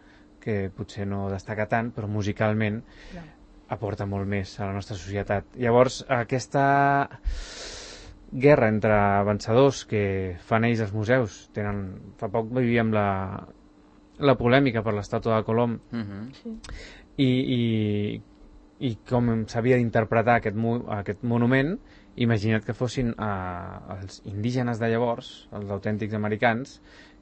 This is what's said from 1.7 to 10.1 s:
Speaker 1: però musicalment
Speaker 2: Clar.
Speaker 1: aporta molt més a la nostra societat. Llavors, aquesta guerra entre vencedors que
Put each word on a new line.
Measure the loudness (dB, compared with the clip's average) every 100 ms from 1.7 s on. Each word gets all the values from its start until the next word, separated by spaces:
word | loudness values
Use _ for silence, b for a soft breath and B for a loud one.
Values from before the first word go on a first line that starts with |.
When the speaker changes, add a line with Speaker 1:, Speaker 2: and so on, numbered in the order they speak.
| 0 -2 -6
Speaker 1:
però | -4
musicalment | -2 -2 0 0 2 0 -2 -8 B B
Speaker 2:
Clar. | -16 -18 B -20 -20 -10
Speaker 1:
aporta | -6 -4 -4 -4
molt | -4 -2
més | -2 -4 -6
a | -6
la |
nostra | -6 -8 -10
societat. | -6 -6 -2 -2 -4 -4
Llavors, | 4 6 6 2 -2
aquesta | -2 0 -2 -2 2 4 4 4 2 0 -4 B B B B B B B B B B -12
guerra | 2 6 8 6
entre | 4 4 4 4 4
vencedors | 2 0 2 6 6 4 -2
que | 0 0